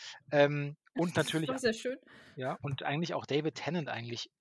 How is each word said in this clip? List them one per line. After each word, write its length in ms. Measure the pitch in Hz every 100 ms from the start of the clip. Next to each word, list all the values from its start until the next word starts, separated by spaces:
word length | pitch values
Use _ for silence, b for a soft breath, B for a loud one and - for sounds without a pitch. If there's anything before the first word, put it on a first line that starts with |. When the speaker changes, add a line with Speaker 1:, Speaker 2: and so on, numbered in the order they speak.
| B B -
Speaker 1:
Ähm, 460 | 147 143 147 143 151 _
Speaker 2:
Das, 100 | -
Speaker 1:
und 120 | 180 165
Speaker 2:
das 0 |
Speaker 1:
natürlich, 320 | 151 160 160
Speaker 2:
war 100 | 262
sehr 140 | 240
schön. 240 | 220 254 262 - B B B
Speaker 1:
ja, 220 | 127 165
und 200 | 139 135
eigentlich 300 | - 147 170
auch 120 | 165 -
David 300 | 143 156 -
Tennant 320 | - 175 131
eigentlich 400 | 120 117 117 - -